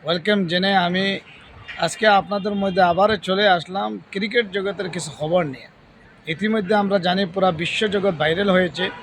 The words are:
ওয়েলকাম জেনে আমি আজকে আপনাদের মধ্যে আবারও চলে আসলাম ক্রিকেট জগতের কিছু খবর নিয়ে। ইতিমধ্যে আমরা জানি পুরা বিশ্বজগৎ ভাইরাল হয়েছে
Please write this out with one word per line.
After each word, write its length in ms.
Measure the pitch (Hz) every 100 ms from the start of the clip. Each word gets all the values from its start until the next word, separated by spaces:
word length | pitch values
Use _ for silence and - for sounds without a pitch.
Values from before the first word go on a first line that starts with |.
ওয়েলকাম 440 | 143 175 180 208 175
জেনে 280 | 175 196 196
আমি 440 | 175 185 196 196 - - - - - -
আজকে 300 | 170 - 220
আপনাদের 460 | 196 175 202 196 202
মধ্যে 260 | 196 185
আবারও 360 | 180 175 208 208
চলে 300 | - 190 208
আসলাম 520 | 180 170 185 214 208 160
ক্রিকেট 400 | 190 208 240 208
জগতের 380 | 196 196 196 185
কিছু 220 | 175 160 135
খবর 260 | 151 180
নিয়ে। 240 | 156 131 - - _ - - - -
ইতিমধ্যে 480 | 160 214 220 185 208
আমরা 220 | 196 196
জানি 260 | 175 180 196
পুরা 260 | 185 185
বিশ্বজগৎ 640 | 160 170 - 220 196 196 156
ভাইরাল 340 | 151 165 202
হয়েছে 400 | 185 180 147 190 -